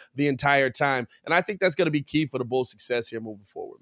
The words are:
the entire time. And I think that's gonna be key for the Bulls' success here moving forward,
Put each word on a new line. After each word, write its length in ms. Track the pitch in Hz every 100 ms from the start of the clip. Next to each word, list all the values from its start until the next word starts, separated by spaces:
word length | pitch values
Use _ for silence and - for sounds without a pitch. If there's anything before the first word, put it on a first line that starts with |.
| -
the 140 | 127 143
entire 420 | 127 143 139 131
time. 380 | - 143 131 117 - -
And 80 |
I 80 | 170
think 180 | 185 202
that's 140 | 185
gonna 160 | 147 165
be 140 | 151
key 240 | - 151 151
for 100 | 131
the 80 | 113
Bulls' 240 | 131 127
success 380 | - - 120 113
here 120 | 113
moving 240 | 113 101 101
forward, 320 | - - -